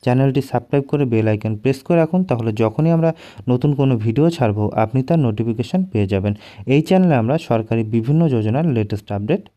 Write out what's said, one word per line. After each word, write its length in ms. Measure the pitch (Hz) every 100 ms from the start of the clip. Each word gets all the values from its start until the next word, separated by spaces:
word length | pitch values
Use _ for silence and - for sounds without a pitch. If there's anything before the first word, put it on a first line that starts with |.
চ্যানেলটি 400 | - 123 139 135
সাবস্ক্রাইব 420 | 131 123 - 143 139
করে 140 | 147 135
বেল 220 | 113 110
আইকন 260 | 107 110 107
প্রেস 200 | 131 135 -
করে 120 | 175
রাখুন, 220 | 160 180 185
তাহলে 200 | 120 113 110
যখনই 300 | 110 107 160
আমরা 180 | 165 165 - - - -
নতুন 240 | 123 147 139
কোনো 180 | 135 120
ভিডিও 300 | 107 117 160
ছাড়বো 340 | 170 120 104 104 -
আপনি 160 | 110 131
তার 160 | 131 170
নোটিফিকেশন 600 | 131 107 117 117 120 185 185
পেয়ে 160 | 113 101
যাবেন। 260 | 98 101 101 - - 98
এই 80 | 139 156
চ্যানেলে 280 | 190 185 139
আমরা 140 | 113 156 -
সরকারি 320 | 113 110 117 110 117
বিভিন্ন 260 | 113 156 170
যোজনার 360 | 123 107 120 170
লেটেস্ট 340 | 120 101 101 -
আপডেট 300 | 101 104 190 -